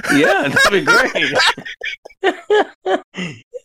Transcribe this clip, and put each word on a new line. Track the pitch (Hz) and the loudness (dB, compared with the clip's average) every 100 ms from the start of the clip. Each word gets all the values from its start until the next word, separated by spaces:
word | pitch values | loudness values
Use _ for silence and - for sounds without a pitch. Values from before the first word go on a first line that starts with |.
| - | 0
Yeah, | 285 - 392 - | 2 2 2 0
that'd | - 523 | 2 2
be | 403 - | 2 2
great. | 466 508 - - 285 339 - - - - - - _ | 2 2 -2 -2 0 0 -2 -8 -12 -12 -12 -16 _
<laughs> | 381 381 - 415 - - 370 370 - - 175 117 _ 508 | -4 -4 0 0 0 -6 -4 -4 -6 -12 -12 -12 _ -8